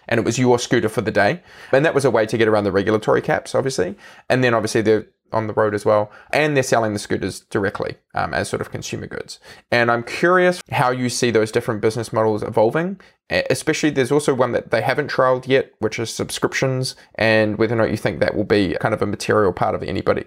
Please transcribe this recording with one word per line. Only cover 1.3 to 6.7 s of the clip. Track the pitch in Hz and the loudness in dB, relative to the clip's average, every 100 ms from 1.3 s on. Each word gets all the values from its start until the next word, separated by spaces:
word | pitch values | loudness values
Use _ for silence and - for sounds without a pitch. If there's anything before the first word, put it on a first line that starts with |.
| 170 - - - | 0 -8 -20 0
And | 131 156 | 2 2
that | |
was | 143 131 | 2 2
a | |
way | 113 107 | 2 0
to | 120 | 2
get | 110 | 2
around | 107 | 4
the | 101 | 2
regulatory | 92 98 107 - 127 | 0 2 0 2 0
caps, | - 165 - | 2 -4 -2
obviously. | 120 135 131 87 101 - - - | -2 -2 -2 -4 -6 -18 -14 -2
And | 127 | 0
then | 127 117 | 2 2
obviously | 107 120 | 0 0
they're | 107 110 110 _ _ | 4 2 0 _ _
on | 117 107 | -6 -4
the | |
road | 104 107 | 0 0
as | 104 107 | 0 2
well. | 107 104 - - | 2 0 -8 -4
And | 127 151 143 | 0 0 0
they're | |
selling | 127 | 0